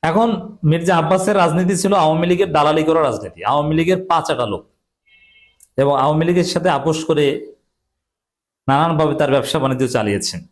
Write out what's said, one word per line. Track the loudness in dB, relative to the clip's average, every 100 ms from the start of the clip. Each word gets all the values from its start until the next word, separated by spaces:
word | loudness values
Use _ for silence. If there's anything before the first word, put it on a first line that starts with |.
এখন | 0 0 0 -2 -8 -4
মির্জা | 0 0 2 0
আব্বাসের | 2 0 2 2
রাজনীতি | 2 2 0 0
ছিল | 0
আওয়ামী | 2 2 2 0
লীগের | 2 2
দালালি | 2 2 2
করা | 2 2
রাজনীতি, | 0 -2 -10 -8
আওয়ামী | -2 0 0 0
লীগের | 0 -2 0
পাঁচাটা | -2 -2 -2 -2
লোক, | -4 -10 _ _ _ _ _ _ _ _ _ -12 -2
এবং | 0 2
আওয়ামী | 0 0
লীগের | 2 0
সাথে | 0 -2 -2
আপোষ | 0 -2 -4
করে | -2 0 0 -2 -10 -20 _ _ _ _ _ _ _ _ _ _ -2
নানানভাবে | 0 0 0 0
তার | 0 0
ব্যবসা | 0 0 -2
বাণিজ্য | -2 -2 -2
চালিয়েছেন। | 0 -2 -2 -4 -10 -16